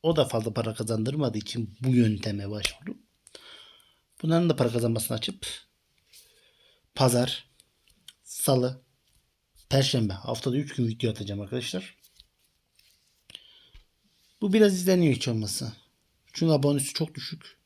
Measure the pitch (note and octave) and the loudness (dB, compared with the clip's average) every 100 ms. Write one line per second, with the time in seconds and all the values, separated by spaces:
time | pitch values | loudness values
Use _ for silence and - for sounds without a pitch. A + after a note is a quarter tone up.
0 | D#3+ D#3 B2 A2+ A2 G#2+ A2 G#2+ A2 A2 | 2 2 2 0 -2 -4 -4 -6 -4 -2
1 | A2+ D3 C3 G#2+ G#2+ A#2+ G#2+ F#2+ C3 B2 | -2 -2 -2 -4 -6 -8 -8 -4 2 4
2 | A2+ G#2 G#2+ G2+ G2+ G#2 G2+ - - - | 4 2 -4 -6 -6 -6 -6 -6 -14 -14
3 | _ _ _ - - - - _ _ _ | _ _ _ -20 -20 -20 -20 _ _ _
4 | _ _ D#3+ E3 E3+ D3+ A#2+ A#2 A#2 A2+ | _ _ 0 2 2 2 0 2 0 -2
5 | - A#2 - - - - - _ _ _ | -4 -6 -6 -10 -12 -14 -18 _ _ _
6 | _ - _ _ _ _ _ _ _ - | _ -20 _ _ _ _ _ _ _ 2
7 | C3 A#2+ B2 - - _ _ _ _ _ | 4 4 0 -4 -12 _ _ _ _ _
8 | - _ - - - C3 B2+ C3 _ _ | -20 _ -18 -4 0 2 0 -4 _ _
9 | _ _ _ _ _ _ _ C#3 C3+ B2+ | _ _ _ _ _ _ _ 2 2 2
10 | G#2+ F#2+ - A#2 C3+ B2+ C#3+ - A#2 A2+ | 0 -4 -6 -4 -2 -2 -4 -2 -2 0
11 | A2+ G#2 G2+ G2+ G2+ B2 A#2+ - - _ | -4 -4 -8 -8 -6 -8 -6 -8 -10 _
12 | _ _ _ _ _ _ _ _ _ _ | _ _ _ _ _ _ _ _ _ _
13 | _ _ _ - _ - _ - _ _ | _ _ _ -20 _ -20 _ -20 _ _
14 | _ _ _ _ G#3 G#3+ G#3 F#3 F3+ F#3 | _ _ _ _ 2 6 6 6 4 4
15 | E3 A#2 - A2+ G#2 - A#2 - _ _ | 4 4 0 -2 -4 -6 -8 -12 _ _
16 | _ _ _ - E3 D3 C#3+ C#3+ C3+ - | _ _ _ -2 2 4 4 0 -2 -4
17 | D#3+ - - - - _ | -6 -6 -12 -14 -16 _